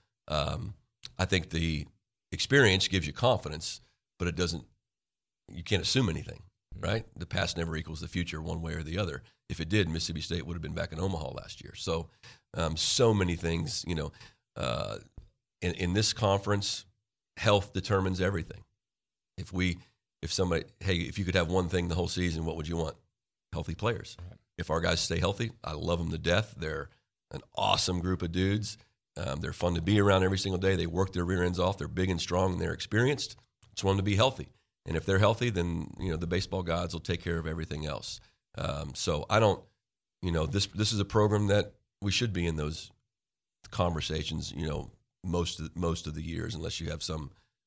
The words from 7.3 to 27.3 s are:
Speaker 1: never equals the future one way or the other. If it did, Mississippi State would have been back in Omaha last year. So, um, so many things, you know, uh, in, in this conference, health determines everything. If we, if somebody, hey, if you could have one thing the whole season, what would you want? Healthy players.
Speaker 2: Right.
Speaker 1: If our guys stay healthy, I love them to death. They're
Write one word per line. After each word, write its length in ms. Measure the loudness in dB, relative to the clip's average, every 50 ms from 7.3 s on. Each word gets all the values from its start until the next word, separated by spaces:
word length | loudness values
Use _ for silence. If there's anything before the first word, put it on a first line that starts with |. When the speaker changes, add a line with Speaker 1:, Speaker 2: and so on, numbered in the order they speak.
| -2 -2 -2 -2 -2 -2
Speaker 1:
never 180 | -4 -2 -4 -4
equals 240 | -6 -6 -8 -8
the 60 | -10 -4
future 340 | -2 -2 -2 -2 -4 -6
one 200 | -6 -6 -4 -4
way 120 | -4 -4 -6
or 100 | -6 -6
the 140 | -4 -4 -4
other. 260 | -2 -4 -4 -8 -10 -14 _ _ _ -10
If 120 | -6 -6
it 80 | -2 0
did, 180 | 2 2 2 2
Mississippi 340 | 0 -2 -2 -4 -4 -6
State 240 | -4 -4 -4 -4 -4
would 100 | -4 -6
have 60 | -6
been 120 | -6 -6 -4
back 180 | -4 -4 -4
in 80 | -4 -4
Omaha 320 | -2 -2 -2 -2 -4 -6
last 320 | -8 -10 -12 -14 -16 -16 -16
year. 100 | -16 -14
So, 340 | -8 -4 -2 -2 -2 -4 -6 -12 _ -20 -20 -20 -20 _ _ -4
um, 220 | -2 -2 -2 0
so 380 | 0 0 0 4 4 6 6 6
many 220 | 4 4 2 0
things, 500 | 0 0 0 0 0 -2 -2 -6 -6 -4 -4
you 80 | -4
know, 160 | -2 -4 -6 -8 -12 -20 -20 -20 _ _ _ _ -6
uh, 400 | -4 -4 -2 -4 -4 -6 -8 -10 -12 -16 _ -20 -20 -20 _ _ _ _ _ _
in, 120 | -4 -2 -2
in 180 | 0 0 2 2
this 180 | 2 2 2 0
conference, 720 | 2 4 4 4 4 2 2 0 0 0 -2 -4 -6 -8 -14 _ _ _ _ _ _ _ _ _ 0
health 340 | 4 6 6 6 4 2
determines 480 | -4 -6 0 2 2 2 2 2 2 2
everything. 440 | 2 0 0 0 -4 -6 -10 -16 -18 -20 _ _ _ _ _ _ _ _ _ _ _ _ _ -12
If 160 | -12 -6 -2
we, 240 | 0 2 2 0 -2 -6 -16 _ _ _ _ _ _
if 120 | -6 -4 -2
somebody, 320 | 0 2 2 2 0 -2 -4 -12 _
hey, 160 | -2 0 0
if 240 | 0 -2 -4 -4 -4
you 60 | -2
could 100 | 2 2
have 140 | 2 2 4
one 200 | 2 2 2 2
thing 180 | 0 0 0 0
the 80 | 0
whole 120 | 0 0 -2
season, 360 | 0 0 0 0 0 0 -2
what 120 | -2 -4 -4
would 100 | -4 -4
you 80 | -2 -2
want? 180 | -2 -4 -6 -10 _ _ _ _ _ _ _ _ _ _ -8
Healthy 220 | -6 -6 -6 -6
players. 420 | -4 -2 -2 -2 -2 -6 -12 -14 -14
Speaker 2:
Right. 180 | -14 -16 -16 -18 _ _ _ -8
Speaker 1:
If 120 | -4 -2
our 120 | 0 2
guys 180 | 2 2 2 2
stay 200 | 0 0 0 2
healthy, 320 | 2 2 0 0 -4 -6 -6 -8 -10
I 100 | -8 -6
love 260 | -4 0 0 0 0
them 120 | 0 -2
to 60 | -4 -2
death. 380 | 2 4 4 4 2 0 -6 -8
They're 320 | -6 -6 -6 -6 -8 -10 -14 _ _ _ _ _ _ _